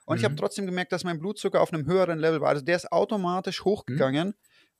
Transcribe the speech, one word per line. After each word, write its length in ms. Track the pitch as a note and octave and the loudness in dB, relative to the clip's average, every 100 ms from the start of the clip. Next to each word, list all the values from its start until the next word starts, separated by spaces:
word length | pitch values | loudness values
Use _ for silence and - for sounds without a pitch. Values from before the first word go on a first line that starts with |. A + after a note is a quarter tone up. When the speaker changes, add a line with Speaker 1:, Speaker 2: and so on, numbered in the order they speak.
| - | -4
Speaker 1:
und 100 | A2+ | 0
ich 80 | |
habe 80 | G#3 | 0
Speaker 2:
Mhm. 60 | D3 | 0
Speaker 1:
trotzdem 260 | G3+ - | -4 -4
gemerkt, 260 | F#3+ F3+ F3+ | -4 -2 -2
dass 120 | F3+ | -2
mein 140 | F3+ D#3+ | -2 -4
Blutzucker 420 | F#3+ G#3+ F#3+ F3 | -6 -4 0 2
auf 100 | E3 | 2
einem 140 | D#3+ C#3+ | 0 0
höheren 320 | F#3+ F#3 D#3 | 2 2 2
Level 220 | D#3+ D#3 | 0 2
war. 80 | C#3+ | 2
Also 140 | C#3+ | 2
der 120 | C3+ F3 | 2 0
ist 140 | - | 0
automatisch 720 | E3+ G3+ G#3 F3 F3+ F#3+ - | 0 0 0 -2 -2 -4 -2
Speaker 2:
Mhm. 40 | F#3+ | -2
Speaker 1:
hochgegangen. 680 | G#3+ - C3+ C3 C#3+ F#3 - _ _ _ | -2 -2 0 2 2 -2 -6 _ _ _